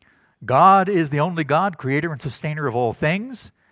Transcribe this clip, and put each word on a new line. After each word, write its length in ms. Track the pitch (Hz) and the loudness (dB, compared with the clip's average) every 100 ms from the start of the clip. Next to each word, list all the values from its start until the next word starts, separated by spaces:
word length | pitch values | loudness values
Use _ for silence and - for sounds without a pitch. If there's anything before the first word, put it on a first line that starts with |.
| _ _ _ _ | _ _ _ _
God 440 | 113 131 190 196 190 | 0 4 6 6 4
is 220 | 185 147 | 0 0
the 100 | 147 | -2
only 240 | 175 170 | -2 -2
God, 340 | 139 151 196 160 | 0 0 0 -4
creator 340 | 131 143 165 | -4 -2 -2
and 80 | 139 | -6
sustainer 460 | 135 - 151 147 139 | -10 -8 -8 -6 -4
of 80 | |
all 180 | 120 117 | -2 -2
things. 580 | - 151 196 254 240 - _ _ | -2 -2 -2 -6 -14 -18 _ _